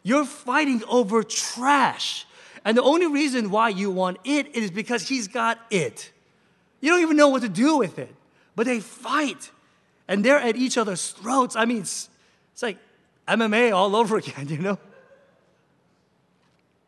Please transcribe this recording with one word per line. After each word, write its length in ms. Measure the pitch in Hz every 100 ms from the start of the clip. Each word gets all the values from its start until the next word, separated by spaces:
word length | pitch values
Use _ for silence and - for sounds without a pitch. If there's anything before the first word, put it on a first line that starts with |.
You're 200 | 180 277
fighting 600 | 269 - 247 277 285 240 -
over 360 | 240 196 220
trash. 1000 | - - - 233 262 285 202 - - - - - - -
And 120 | 202 226
the 60 |
only 260 | 262 330 339
reason 420 | 285 302 247 208
why 200 | 208 226
you 200 | 185 202
want 280 | 180 185 185
it 320 | 254 294 277
is 160 | 233 208
because 380 | 185 214 240 -
he's 180 | 262 196
got 320 | 247 226 226 -
it. 440 | 196 127 - - _ _ _ _ _ _ -
You 100 | 277
don't 120 | 359
even 140 | 320 302
know 120 | 294
what 140 | 262
to 60 | 226
do 280 | 170 277 302
with 220 | 180 147
it." 160 | 123 - _ _ _
But 120 | - 254
they 120 | 233
fight, 720 | - - 233 285 285 165 - _ _ _ _ _ -
and 180 | 202
they're 140 | 240 285
at 160 | 240
each 240 | 226 254 254
other's 320 | 208 175 -
throats. 460 | - 214 269 247 226
I 80 |
mean, 160 | 233 233
it's, 280 | 156 - - _ _ _ _
it's 100 | -
like 160 | 220 - _ _ _ _ -
M 160 | 214
M 100 | 220
A 200 | 214 240
all 240 | 185 202 214
over 200 | 214 214
<laughs> 60 |
again, 260 | 139 135 143
you 100 | 156
know? 200 | 190 196 - - _ _ _ _ _ _ _ _ _ _ _ _ _ _ _ _ _ _